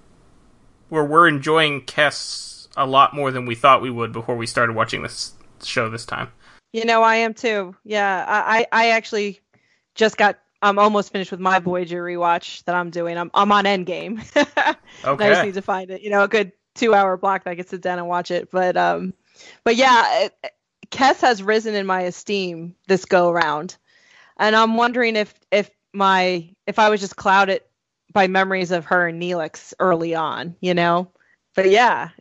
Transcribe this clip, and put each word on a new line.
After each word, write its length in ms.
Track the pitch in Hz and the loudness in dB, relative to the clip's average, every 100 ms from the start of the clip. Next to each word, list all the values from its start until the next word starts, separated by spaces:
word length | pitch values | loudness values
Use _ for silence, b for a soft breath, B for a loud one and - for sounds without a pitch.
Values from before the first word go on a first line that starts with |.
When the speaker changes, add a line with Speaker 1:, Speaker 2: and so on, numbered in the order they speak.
| _ _ _ _ _ _ _ _ - | _ _ _ _ _ _ _ _ -6
Speaker 1:
where 140 | 160 | -2
we're 240 | 147 160 170 | 2 4 4
enjoying 540 | 147 147 160 151 143 | 2 0 2 2 -2
Kes 840 | - - 147 - - - - - - - | -6 0 0 -2 -12 -12 -16 -20 -14 -6
a 80 | 135 | 0
lot 280 | 135 - | 4 2
more 180 | 147 135 | 2 -4
than 140 | 127 123 | -4 -6
we 100 | 113 | 0
thought 260 | 143 131 | 4 4
we 80 | 131 | 2
would 220 | 117 113 | -6 -6
before 220 | 113 117 117 | -6 -6 -6
we 80 | 113 | -4
started 260 | 127 117 | -2 -2
watching 280 | 110 110 104 | 0 -4 -4
this 320 | - - - - - _ | -8 -10 -14 -14 -20 _
show 260 | - 127 110 | -6 -4 -4
this 160 | 113 - | -6 -10
time. 240 | - 113 _ b b _ | -10 -10 _ b b _
Speaker 2:
You 120 | 226 226 | -4 0
know, 160 | 226 | 4
I 120 | 226 226 | 4 2
am 160 | 226 | -2
too. 420 | 220 240 208 185 - | -4 -4 -4 -6 -14
Yeah, 420 | 208 208 202 185 - | -6 -2 0 -2 -2
I, 320 | 208 - 226 - | -2 0 0 0
I, 140 | 226 233 | 2 2
I 40 | |
actually 500 | 226 - 214 208 185 _ _ _ _ _ - | 0 -2 -4 -4 -8 _ _ _ _ _ 0
just 220 | 220 - | 0 4
got, 220 | 202 - _ - | 2 2 _ -2
I'm 180 | 202 202 | 0 4
almost 320 | 214 208 196 | 4 2 -2
finished 200 | 196 180 | -6 -8
with 80 | 180 | -4
my 200 | 185 185 | 0 0
Voyager 440 | 175 180 170 175 | 0 -4 -4 -8
rewatch 600 | 175 175 170 175 - - - | -6 -2 0 0 -4 -12 -4
that 100 | 175 | -4
I'm 160 | 175 | -4
doing. 260 | 170 170 170 | -6 -6 -6
I'm, 140 | 175 | -2
I'm 180 | - 202 | 0 4
on 140 | 202 196 | 2 2
Endgame. 560 | 196 175 160 170 220 - 285 | -2 -4 -8 -8 -12 -4 0
<laughs> 420 | 285 - 285 311 B B | 0 0 -2 -2 B B
Speaker 1:
Okay. 220 | 131 139 208 | -4 0 2
Speaker 2:
I 40 | |
just 140 | 175 202 | 2 2
need 80 | 190 | -4
to 60 | |
find 260 | 202 190 185 | -6 -6 -6
it, 120 | 185 | -12
you 100 | 208 | -2
know, 100 | 202 | 0
a 40 | 202 | 2
good 240 | 220 190 _ _ - | 0 -2 _ _ -2
two-hour 420 | 233 202 190 185 | 2 4 2 0
block 260 | 196 190 | -2 -2
that 60 | 180 | -6
I 60 | 175 | -10
can 100 | 180 | -10
sit 160 | 185 | -8
down 160 | 180 180 | -6 -6
and 100 | 175 | -4
watch 220 | 175 170 | -4 -4
it. 220 | 175 - | -6 -4
But, 260 | 185 180 180 | -2 0 2
um, 360 | 175 175 185 - b b b b | 0 -2 -6 -12 b b b b
but 120 | 233 240 | 0 4
yeah, 500 | 262 233 - 165 202 | 6 6 4 0 -2
it, 280 | _ - _ _ _ - | _ -16 _ _ _ -14
Kes 300 | - 269 370 | 2 2 4
has 200 | 254 208 | 2 2
risen 320 | 196 220 220 | 0 0 0
in 140 | 208 196 | -4 -2
my 140 | 185 | -2
esteem 760 | 180 - - 202 180 165 170 - - | -2 -8 -6 -4 -4 -8 -14 -12 -2
this 180 | 185 - | -2 2
go-around. 720 | 185 175 170 156 151 180 - b b b b b - | 2 4 2 -2 -2 -8 -16 b b b b b -2
And 180 | 208 220 | 0 2
I'm 200 | 226 226 | 2 2
wondering 400 | 240 247 233 214 | 0 0 -2 -2
if, 180 | 208 _ - | -4 _ -2
if 200 | 202 196 _ _ | -2 -2 _ _
my, 560 | 202 196 190 185 175 165 _ - | -2 2 2 2 -2 -8 _ -6
if 100 | - | 2
I 120 | 214 | 2
was 100 | 208 | 2
just 140 | 190 - | -4 -4
clouded 460 | 202 190 190 190 _ _ _ _ _ | 2 4 4 0 _ _ _ _ _
by 140 | 208 185 | 2 2
memories 420 | 190 190 185 175 | 2 0 -2 -2
of 140 | 175 156 | -4 0
her 220 | 180 170 | 0 0
and 120 | 165 | -2
Neelix 540 | 175 175 156 - - - | -6 -4 -6 -10 -16 -2
early 340 | 185 165 165 | 0 2 -2
on, 420 | 160 151 117 165 170 | -4 -4 -6 -10 -6
you 160 | 180 170 | -2 2
know? 340 | 170 175 185 _ _ _ _ - | 2 0 -2 _ _ _ _ 0
But 160 | 190 | 4
yeah, 380 | 208 240 139 165 - | 6 4 2 -4 -12